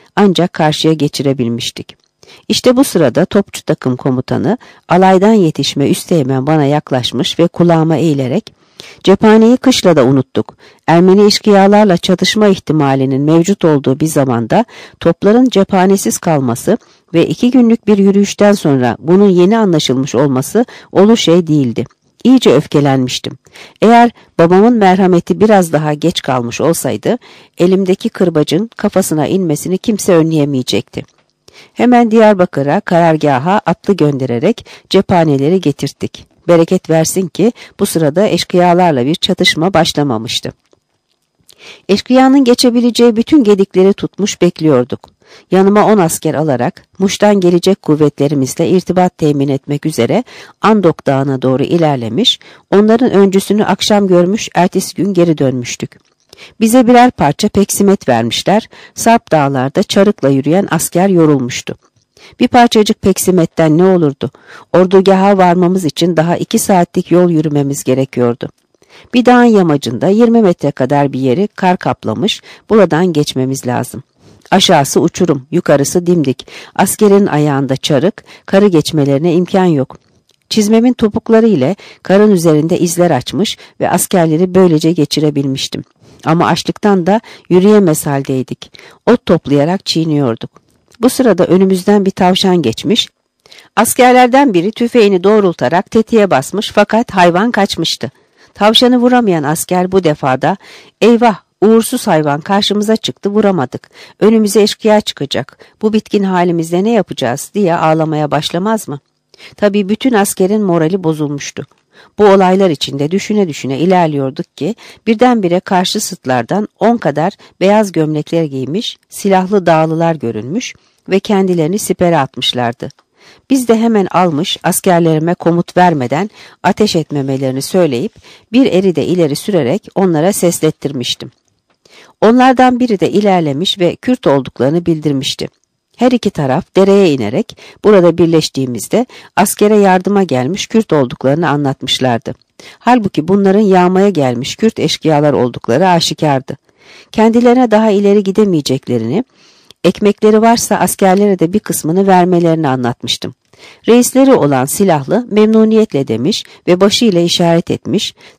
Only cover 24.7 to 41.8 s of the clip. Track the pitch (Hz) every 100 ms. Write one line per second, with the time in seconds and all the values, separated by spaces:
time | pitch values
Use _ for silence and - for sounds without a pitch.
24.7 | 240 196 185 185 175 - 170 214 202 170
25.7 | 151 156 147 160 - - 123 120 - 147
26.7 | 170 135 107 147 233 - - _ - 175
27.7 | 190 185 196 233 - 180 160 151 156 226
28.7 | - 202 185 190 156 127 190 175 147 156
29.7 | 185 - 208 - 170 160 160 143 135 127
30.7 | 101 - - - _ _ _ _ - -
31.7 | - 233 240 233 226 214 196 180 - 139
32.7 | 185 - 170 170 156 147 131 160 208 -
33.7 | 170 - 185 147 139 127 120 165 - -
34.7 | - _ 185 - 180 160 135 139 190 147
35.7 | - 139 - - - - _ 165 170 165
36.7 | 185 - 160 160 185 180 - 214 - -
37.7 | - 202 165 151 160 214 170 - 180 175
38.7 | 175 180 135 127 175 - 185 175 151 175
39.7 | 170 170 151 143 110 113 - - - _
40.7 | _ _ _ _ _ _ _ _ _ -
41.7 | -